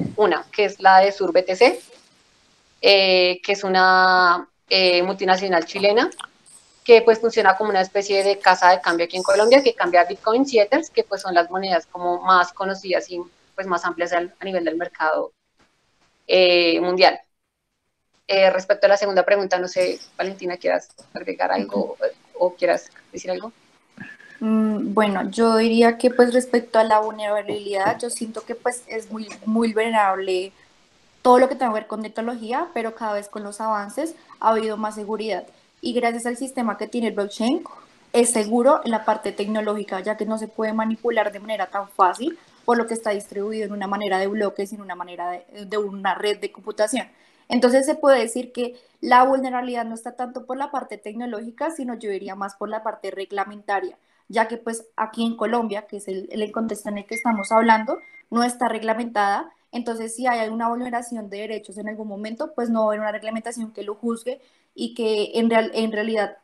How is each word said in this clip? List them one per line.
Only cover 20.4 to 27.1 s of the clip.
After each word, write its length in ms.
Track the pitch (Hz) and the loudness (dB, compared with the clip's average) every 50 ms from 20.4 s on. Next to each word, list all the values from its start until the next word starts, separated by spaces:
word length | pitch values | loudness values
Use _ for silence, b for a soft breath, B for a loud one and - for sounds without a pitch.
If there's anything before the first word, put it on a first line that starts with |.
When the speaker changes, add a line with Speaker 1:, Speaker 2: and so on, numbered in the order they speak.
| 185 180 180 | -8 -8 -8
Speaker 1:
¿quieras 320 | 180 - 180 - - - _ _ _ - _ - | -4 -2 -2 -2 -2 -4 _ _ _ -20 _ -14
agregar 380 | - - 95 90 - 90 87 | -12 -8 -8 -4 -4 -2 0
algo 460 | 95 95 101 101 101 104 - - - - 107 120 - _ _ _ - | 0 -2 -2 -2 -2 -4 -4 -4 -4 -4 -4 -4 -6 _ _ _ -4
o, 120 | 165 180 | -2 -2
o 80 | 180 175 | -2 0
quieras 340 | - 175 170 170 175 - - _ - _ _ | 0 0 0 0 0 -4 -10 _ -20 _ _
decir 180 | - 180 - 185 | -16 -12 -8 -8
algo? 220 | 185 180 208 233 _ _ _ _ _ _ _ _ _ B B B B B B B B - | -8 -8 -8 -14 _ _ _ _ _ _ _ _ _ B B B B B B B B -6
Speaker 2:
Mm, 560 | 220 220 220 220 220 214 214 208 - 202 196 | -2 0 2 2 2 2 0 -2 -4 -2 0
bueno, 340 | 220 214 208 196 185 - 196 | 2 2 2 0 -2 -4 -4
yo 280 | - 226 226 226 226 | 0 2 2 4 4
diría 420 | 220 226 233 226 233 233 233 233 233 | 4 2 4 4 6 6 4 4 4
que, 100 | - 247 | 0 2
pues, 240 | 247 - 247 240 240 | 4 4 4 4 4
respecto 460 | 254 247 - - 240 233 - - 220 | 0 0 2 0 0 0 2 2 2
a 40 | 220 | 4
la 140 | 226 214 214 | 6 4 2
vulnerabilidad, 1000 | 214 214 | 2 0